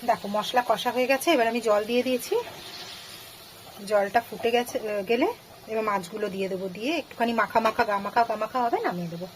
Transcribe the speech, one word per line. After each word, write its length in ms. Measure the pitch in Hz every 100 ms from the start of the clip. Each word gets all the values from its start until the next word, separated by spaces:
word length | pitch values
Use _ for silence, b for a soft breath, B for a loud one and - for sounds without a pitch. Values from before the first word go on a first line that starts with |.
| 240
দেখো, 220 | 214 208
মশলা 360 | 208 - 254 247
কষা 240 | 214 247
হয়ে 160 | 233 254
গেছে, 240 | 269 339
এবার 160 | 311 226
আমি 140 | 233
জল 220 | 226 208
দিয়ে 200 | 214 240
দিয়েছি। 320 | 247 254 - 440 466 - - - - - - - - - - - - - 202
জলটা 340 | 208 196 214
ফুটে 300 | - 208 233
গেছে, 280 | 240 240 262
আহ, 240 | 214 208
গেলে 240 | 196 240 339 494 - - -
এবার 160 | 220
মাছগুলো 460 | 220 196 175 214 208
দিয়ে 200 | 190 190
দেবো, 180 | 185 190
দিয়ে 300 | 180 233 330
একটুখানি 360 | - - 233
মাখা 260 | 226 202 233
মাখা, 240 | 226 220
গা 160 | 226 202
মাখা, 240 | 202 240
গা 120 | 233 214
মাখা 240 | 214 254
হবে, 180 | 240 370
নামিয়ে 280 | 440 175 170
দেবো। 200 | 170 180